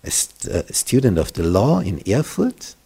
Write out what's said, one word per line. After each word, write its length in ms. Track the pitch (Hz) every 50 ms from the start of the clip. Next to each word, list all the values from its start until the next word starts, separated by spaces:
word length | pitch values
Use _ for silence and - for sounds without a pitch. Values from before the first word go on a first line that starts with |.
| -
a 60 | 104
st-, 420 | - - - - - - - - - 87 82 -
a 20 |
student 440 | - - - - - 131 135 123 92
of 160 | 80 - - -
the 80 | -
law 380 | 82 85 90 92 107 139 170 185
in 220 | 175 - 92 73 - 92
Erfurt 640 | 98 135 156 - - - 196 254 - - - - - _ _